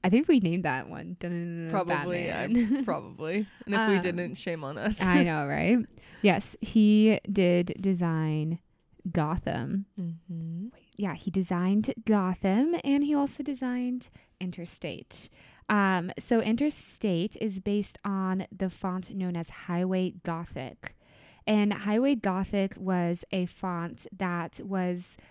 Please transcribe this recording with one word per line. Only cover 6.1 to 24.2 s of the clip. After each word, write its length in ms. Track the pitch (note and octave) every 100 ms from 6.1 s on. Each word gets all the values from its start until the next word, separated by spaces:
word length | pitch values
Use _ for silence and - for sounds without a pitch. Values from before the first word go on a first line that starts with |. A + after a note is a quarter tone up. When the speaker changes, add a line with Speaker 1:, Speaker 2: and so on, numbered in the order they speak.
| -
Speaker 1:
Yes, 340 | G3+ F3+ - -
he 580 | - A3 G#3 G#3+ A3 G#3+ -
did 440 | G3 F3+ F3+ F3+ -
design 800 | F#3+ F3+ F3 D#3+ D#3 D#3 D#3 E3 _ _ _ _ F#3+
Gotham. 760 | E3+ D3+ F3 - - B2 G3 G3 -
Speaker 2:
Mm-hmm. 680 | E3+ E3 E3+ E3 E3 E3 G#3+
Speaker 1:
Wait, 100 | - _ -
yeah, 180 | G3+
he 160 | - -
designed 600 | F#3+ F3+ F3 F3+ G3+ G#3+ -
Gotham, 720 | A3 G#3+ F#3 F#3 G3 G3 D4+ E4+
and 180 | - C#4
he 120 | C#4+ D4
also 260 | C#4 -
designed 680 | D4 C4+ B3+ B3 B3 B3 - - _ _
Interstate. 880 | F#3 F3 E3+ - D#3 G#2 - - - - - - -
Um, 440 | G#3 G3 F#3 F3 -
so 200 | - A#3
Interstate 960 | G#3+ A#3+ D4 - - - G#3+ E3+ F#3+ -
is 180 | A3 F#3+
based 400 | G3 G#3 G3+ -
on 420 | G3+ F#3+ F#3+ F#3+ - F#3
the 140 | F#3+
font 420 | - F#3+ F#3 F3+
known 220 | G3 F#3 F3
as 120 | E3+
Highway 640 | - - F3 F#3 F#3 F#3 F3
Gothic. 720 | - E3 E3+ - C3 - - - _ - - _ -
And 240 | G#3+ G#3
Highway 420 | G3+ G3+ G#3+ C4+ C4+
Gothic 580 | G#3 F#3 F#3+ G3+ G3 -
was 480 | F#3 F#3 F3 F3 -
a 140 | F#3+ F3+
font 600 | - F#3 F3 E3+ - -
that 440 | F#3+